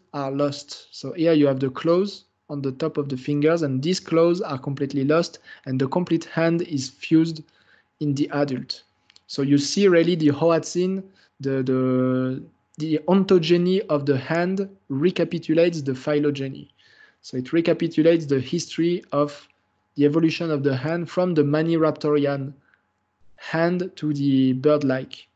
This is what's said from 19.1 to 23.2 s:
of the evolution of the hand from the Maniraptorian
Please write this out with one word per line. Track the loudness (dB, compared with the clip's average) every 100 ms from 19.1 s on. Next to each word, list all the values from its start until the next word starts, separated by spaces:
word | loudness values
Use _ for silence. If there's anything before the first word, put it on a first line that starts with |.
of | -2 -2 -6 -20 _ _ _ _ 0
the | 2
evolution | 4 2 0 -2
of | 0
the | 0 -2
hand | -2 -4 -4
from | -2 0
the | 2
Maniraptorian | 2 2 2 2 0 0 0 2 0 -2 -8 -14 _ _ _ _ _ _